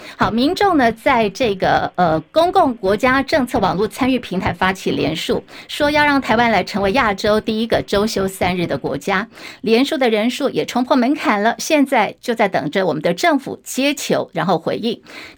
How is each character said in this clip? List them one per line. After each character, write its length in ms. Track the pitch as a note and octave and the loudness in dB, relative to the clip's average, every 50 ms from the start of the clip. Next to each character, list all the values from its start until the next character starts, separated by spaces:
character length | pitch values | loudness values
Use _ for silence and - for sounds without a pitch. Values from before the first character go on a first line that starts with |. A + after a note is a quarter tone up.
| - - - | -20 -18 -4
好， 140 | - A#3 F#3 | -2 -2 0
民 240 | G3+ A#3 B3+ D4+ G4 | 2 2 0 0 2
众 220 | - G#4 G4 F4 | 2 2 2 4
呢， 160 | D4 B3+ A#3 A3+ | 4 2 2 0
在 360 | - - D4 C4+ A#3 A3+ G3+ | 0 0 0 2 2 2 0
这 220 | F#3+ - C4+ A3 G3+ | 0 -2 -2 -2 0
个， 340 | F#3 F3+ D3+ D3 D3 - - - | 0 0 2 2 2 0 -2 0
呃， 240 | - F3+ E3 D#3+ D#3+ D#3 - | 0 2 2 2 0 -2 -2
公 220 | - D#4 E4 F4+ F4+ | 0 2 2 4 4
共 200 | G4 E4 C4+ A#3 | 4 4 4 2
国 200 | - - F#3+ G#3 | 0 0 0 0
家 240 | G#3+ - B3+ C4 C4+ | 2 2 2 2 2
政 240 | C4 - - D#4 B3 | 0 0 0 0 0
策 140 | A#3+ - A#3+ | 0 0 0
网 180 | G3+ F3 D#3+ | 0 0 2
络 120 | F3 A3 G3+ | 0 -2 -2
参 200 | - - C4 B3+ | -2 -2 0 0
与 120 | C4 A#3+ | 0 0
平 180 | - - F3+ F#3+ | -2 -4 -4 -4
台 140 | - F#3 E3+ | -2 -4 -2
发 200 | - F#3+ F#3 F#3+ | 0 0 0 0
起 200 | F#3 - - - | -2 -2 -4 -2
联 240 | C#3+ C#3+ C#3+ D#3+ | -2 -2 -2 -4
署， 260 | E3 - - A3 - - - - - - | -4 -2 -2 -2 -2 -4 -8 -16 -20 -16
说 240 | - - - D4 D4 | -12 -4 -2 0 2
要 140 | D4 D4 D4 | 2 2 4
让 160 | D4 C#4 C#4 | 4 2 2
台 160 | B3+ - A3+ | 2 2 2
湾 120 | A3+ A#3+ A#3 A3 | 2 2 2 2
来 100 | F#3 F#3 | 2 0
成 180 | - - G3+ | -2 -2 -2
为 120 | G3 G3 G3 | 0 2 2
亚 200 | C#4 B3 G#3+ G3 | 2 2 0 0
洲 280 | G3 - G#3 G#3 A3 | 0 0 0 0 0
第 200 | G#3+ - A3 G#3+ | 0 0 -2 -2
一 60 | A#3 | 0
个 160 | A3+ F#3 C#3 C#3 | 0 0 -2 0
周 220 | - - G3+ G#3 | 0 0 0 0
休 220 | A3 - G3 F#3+ F#3+ | 0 0 -2 -2 -2
三 280 | F#3+ - G#3+ F3 F#3 | -2 -2 -2 -2 0
日 80 | F3+ E3+ | 0 -2
的 140 | D#3+ C#3 B2+ | -2 -4 -4
国 180 | - C#3+ B2+ | -4 -6 -6
家。 300 | C#3+ - G3+ G3 F#3 G#3+ A3+ - - - - - - - | -6 -4 -2 -2 -2 -2 -6 -10 -16 -18 -18 -16 -8 -2
联 220 | - A3+ A#3 C#4 | 2 2 2 2
署 140 | - D#4+ C#4 | 2 0 0
的 100 | C4 A#3+ | 0 2
人 220 | A3 G#3 G#3+ B3 | 2 2 0 0
数 180 | B3 - C#4+ A#3 | -2 -2 -4 -2
也 160 | - D#3 D3+ | -2 -2 -4
冲 200 | - - A#3 B3+ | -2 -2 -2 0
破 120 | - D4+ | 2 2
门 160 | C4 A3+ B3+ D4 | 2 2 2 0
槛 300 | - - D#4 A3 G3 G3+ | 0 0 0 0 2 0
了， 140 | A#3 - - | 0 -2 -2
现 260 | - - D#4+ D4 C4+ | -2 0 2 2 2
在 300 | C#4 C#4 A#3 G#3 - - - | 2 2 2 0 0 -4 -6
就 160 | - - A#3 | -6 -4 -2
在 100 | A3+ A3 | 0 0
等 240 | G3 - - - D3 | 0 0 -2 -2 -2
着 160 | - G3+ F#3+ | -2 0 0
我 60 | F3 C#3+ | 0 0
们 100 | D#3 - | 0 0
的 100 | E3 F3 | -2 0
政 240 | F3+ - E4+ D4+ | 2 2 2 2
府 220 | C4+ - - - - _ | 2 0 -4 -10 -10 _
接 280 | - - B3+ C4+ C#4+ D4 | -8 -4 -2 0 0 -2
球， 380 | - - - E3+ C3+ B2 - - | -2 -2 -2 -2 -2 -2 -4 -4
然 140 | D#3 D#3+ | -4 0
后 100 | F#3+ F3+ | 0 0
回 200 | D#3+ - - - | 0 0 -2 -4
应。 260 | - G3 A#3+ - - - - - - - - - | -4 -4 -4 -6 -6 -10 -16 -20 -18 -18 -20 -14